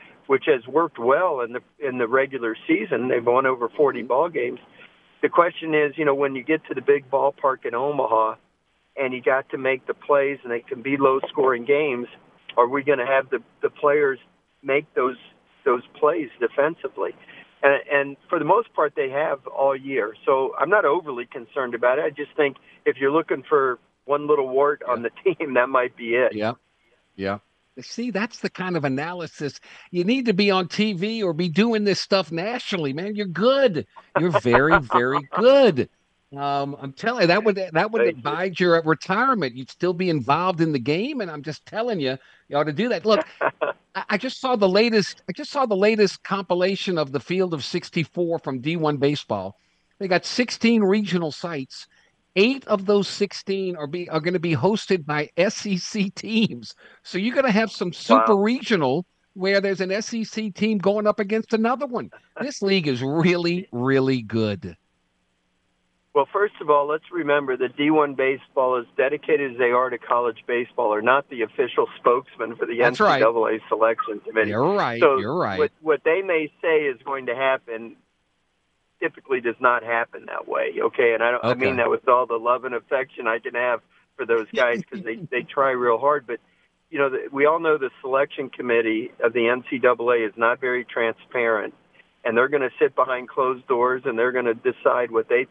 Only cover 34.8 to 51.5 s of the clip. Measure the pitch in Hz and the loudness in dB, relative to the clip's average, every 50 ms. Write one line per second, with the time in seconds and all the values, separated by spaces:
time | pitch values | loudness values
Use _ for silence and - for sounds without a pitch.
34.8 | 135 117 - 175 123 - 143 165 143 - - 175 220 254 269 277 269 226 165 123 | 4 2 2 2 2 2 0 -2 -4 -4 0 4 6 6 8 8 6 6 4 2
35.8 | 101 - _ _ _ _ _ _ _ _ 139 139 143 143 139 139 139 139 143 - | -2 -4 _ _ _ _ _ _ _ _ -10 -6 -4 -2 -2 -2 -4 -4 -8 -10
36.8 | 143 135 135 - 196 226 247 240 185 165 175 214 220 220 196 190 190 175 160 160 | -12 -14 -10 -6 -4 -4 0 2 2 2 2 2 2 0 0 0 -4 -2 0 0
37.8 | 190 220 220 226 120 - 165 127 113 147 151 165 185 196 170 - 185 180 165 165 | 0 0 2 2 2 2 0 -2 -4 -6 -4 -4 -4 -4 -2 0 2 4 4 4
38.8 | 160 156 160 - - - 190 214 247 269 262 208 151 127 117 127 131 - - - | 2 2 0 0 -2 -2 0 0 2 2 2 0 -2 -4 -6 -8 -14 -16 -8 -4
39.8 | 175 180 185 170 190 180 160 151 113 120 143 160 180 185 185 156 165 160 147 135 | -2 -2 -2 0 0 0 0 0 0 0 0 0 0 0 0 0 0 0 0 -2
40.8 | 113 143 151 175 220 285 311 254 202 170 156 147 139 160 147 - _ - 175 208 | -2 -2 -2 -2 -2 -4 -6 -6 -8 -8 -10 -10 -10 -12 -12 -12 _ -10 -8 -6
41.8 | 233 247 220 175 139 127 120 - _ _ _ _ _ - 143 143 147 156 147 151 | -4 -4 -2 -2 -2 -4 -4 -6 _ _ _ _ _ -4 -2 -2 0 0 -2 -2
42.8 | 220 247 220 170 170 214 214 302 311 - - - 143 151 - - 156 143 - - | -2 0 -2 0 2 2 2 2 2 -2 -4 -2 -2 -2 -2 -2 -4 -6 -6 -8
43.8 | _ _ - 190 - - - 190 240 262 - - - 262 254 214 202 185 185 202 | _ _ -12 -10 -4 -4 -4 -4 -4 -6 -8 -6 -2 -2 0 2 2 4 4 4
44.8 | 233 240 220 214 175 - - - _ - 180 - 294 - - 285 262 233 208 185 | 4 4 2 2 0 0 -4 -12 _ -12 -12 -12 -12 -6 -2 -2 0 0 2 2
45.8 | 202 214 226 214 208 185 - - - - 202 196 196 - 180 180 180 196 196 - | 4 4 4 4 2 2 0 -4 -8 -6 -6 -4 -2 -2 0 0 0 0 0 -2
46.8 | - 202 180 160 151 139 131 143 - - 180 185 185 180 165 143 117 - - 180 | -4 -2 -2 -2 -2 -2 -4 -6 -4 -2 -2 0 0 0 -2 -6 -6 -6 -6 -6
47.8 | - - - 175 151 - - 175 180 165 165 156 - 147 135 127 120 156 170 170 | -6 -4 -4 -4 -4 -2 -2 -4 -2 -2 -2 -4 -4 -6 -8 -6 -4 -4 -2 0
48.8 | 156 151 147 131 123 143 147 143 - - 113 101 92 98 - _ _ _ _ _ | 0 0 0 2 0 0 0 -2 -4 -6 -6 -6 -6 -8 -12 _ _ _ _ _
49.8 | _ _ _ - 202 180 180 170 - - - - 247 233 - - - 226 233 220 | _ _ _ -8 -2 0 0 0 0 -2 -2 -2 -2 -2 -2 0 2 4 4 4
50.8 | 208 185 196 220 208 175 175 180 170 151 131 - - 175 | 4 4 2 2 0 0 -2 -2 -2 -4 -6 -8 -10 -8